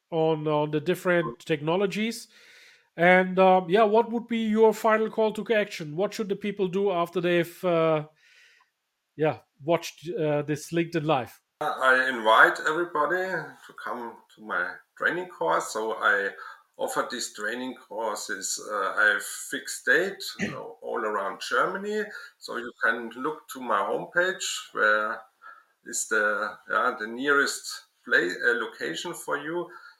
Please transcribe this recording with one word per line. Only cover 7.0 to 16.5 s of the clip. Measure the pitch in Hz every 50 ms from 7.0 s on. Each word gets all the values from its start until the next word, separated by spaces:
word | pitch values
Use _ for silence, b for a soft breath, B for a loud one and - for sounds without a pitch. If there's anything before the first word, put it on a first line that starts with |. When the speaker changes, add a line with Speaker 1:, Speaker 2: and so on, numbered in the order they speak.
| 170 170 - 190
Speaker 1:
they've, | 175 180 175 175 165 170 - - -
uh, | 180 170 165 160 160 160 156 147 151 _ b b b b b b b b b b b b _ _ _ _ _ _ _ _
yeah, | - 151 156 127 107 - _ _ _
watched, | 139 147 170 160 - - - - 143 156
uh, | - 202 156 151 147 147 147
this | 139 151 - - -
LinkedIn | 165 170 170 156 165 170 147
Live? | 156 156 135 117 107 - - _ _ _ -
Speaker 2:
I | - - - - 131 131 127 127 131 131
invite | 127 117 110 110 113 123 147 170 170 - - 156
everybody | 156 165 175 170 - 156 147 151 175 185 185
to | 190 180 160 151 139 131 - - - 101 - -
come | 107 107 123 120 117 110 - _ _ _
to | - 110
my | 107 98 87 87 90 87 - _ _ _
training | - - 107 151 175 185 180
course. | - - 165 160 165 170 165 - -
So | 110 110 110 107
I | - 110 110 104 101 98 98 - B B B